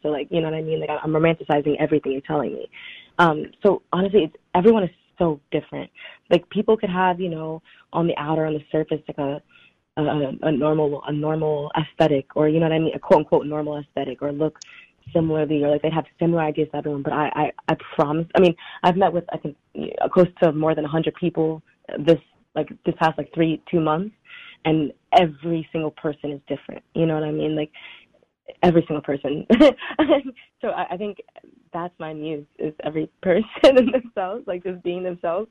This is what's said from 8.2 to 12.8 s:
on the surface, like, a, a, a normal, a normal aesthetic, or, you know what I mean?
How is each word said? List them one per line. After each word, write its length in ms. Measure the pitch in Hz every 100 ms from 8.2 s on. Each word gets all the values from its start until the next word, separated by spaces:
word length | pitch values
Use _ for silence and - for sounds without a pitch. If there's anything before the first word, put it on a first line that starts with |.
| 147 160 156
on 80 |
the 100 | 151 -
surface, 300 | 156 156 151 -
like, 100 | 151
a, 240 | 139 147 _ _ _ _ _ -
a, 340 | 147 147 135 117
a 80 | 156
normal, 520 | 139 151 156 147 143 -
a 40 |
normal 600 | 151 151 156 160 147 147 -
aesthetic, 500 | 156 - 160 139 - 143
or, 120 | 156
you 120 | 160
know 80 | 165
what 60 |
I 40 |
mean? 140 | 160